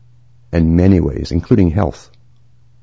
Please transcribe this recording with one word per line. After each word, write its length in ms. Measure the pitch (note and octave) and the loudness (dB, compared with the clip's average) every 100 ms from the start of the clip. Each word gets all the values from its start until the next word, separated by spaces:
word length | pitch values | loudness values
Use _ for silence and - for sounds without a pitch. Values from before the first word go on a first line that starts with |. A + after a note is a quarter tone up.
| - - _ - - | -20 -20 _ -20 -6
In 240 | E2+ E2 E2+ | -2 2 2
many 240 | F#2 F#2 | 4 2
ways, 320 | D2+ - - | 0 -6 -6
including 380 | C#2 - A2+ F2 | -6 -2 0 0
health. 400 | D#2+ D#2+ - - - - - - - - - | 0 -4 -8 -20 -20 -20 -20 -20 -20 -20 -20